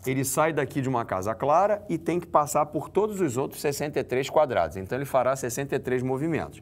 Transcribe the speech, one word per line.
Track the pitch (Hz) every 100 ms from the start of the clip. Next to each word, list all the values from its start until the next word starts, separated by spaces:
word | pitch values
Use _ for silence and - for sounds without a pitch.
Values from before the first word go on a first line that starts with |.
Ele | - 131
sai | 131 - 156
daqui | 156 139 147
de | 127
uma | 127
casa | 117 95 95
clara | 113 135 156 208 202 -
e | 170
tem | - 175
que | 175
passar | 160 147 147 151
por | 156 -
todos | - 214 202
os | 170 117
outros | 143 -
sessenta | 151 143 151 143
e |
três | 127 127 131
quadrados. | 160 151 104 82 98
Então, | 95 123
ele | 139
fará | 135 123 139
sessenta | 127 117 139 139
e |
três | 123 127
movimentos. | 127 131 160 147 73 -